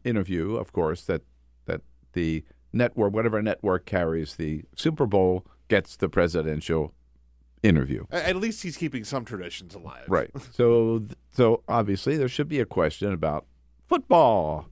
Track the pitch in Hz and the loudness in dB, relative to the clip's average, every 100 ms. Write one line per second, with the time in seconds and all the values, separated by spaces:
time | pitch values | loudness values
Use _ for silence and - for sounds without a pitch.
0 | 123 110 92 87 90 113 - - 80 90 | -4 -2 -2 -2 -2 -6 -4 -2 -2 -2
1 | - 82 - _ _ _ - 78 - _ | -4 -6 -8 _ _ _ -8 -8 -10 _
2 | _ 90 80 80 - _ _ 113 120 - | _ -2 -2 -2 -6 _ _ -2 0 0
3 | 101 107 113 107 107 - 101 90 - 95 | 0 0 -2 0 -2 -2 0 -2 -2 -2
4 | 85 82 76 - 78 78 - - 156 156 | 0 -2 -4 -6 -6 -6 -10 -4 -4 0
5 | 123 98 92 92 - _ - 104 - - | 2 4 4 2 -6 _ 0 0 0 -4
6 | 90 - 87 85 80 76 - 80 76 - | 0 2 2 0 -2 -4 -2 -2 -2 -8
7 | _ _ _ _ _ _ 110 80 67 64 | _ _ _ _ _ _ 4 4 2 -4
8 | - 175 160 185 226 220 180 143 160 127 | -6 -4 -2 -2 -4 -6 -10 -6 -6 -6
9 | 104 139 110 107 87 - 87 98 80 64 | -6 -8 -6 -10 -10 -12 -16 -18 -18 -16
10 | 65 90 - 139 - - 120 117 113 113 | -2 0 0 -8 -8 2 4 6 4 0
11 | 107 - _ - 117 113 - 117 101 98 | -4 -14 _ 4 4 4 0 0 0 -2
12 | - 151 131 - 147 147 113 95 78 - | -2 -2 -2 -2 -2 -2 -2 0 0 0
13 | 101 92 78 76 - _ _ _ _ 330 | -4 -2 -2 -4 -8 _ _ _ _ -2
14 | - 170 135 104 78 78 71 | 4 6 6 4 0 -4 -8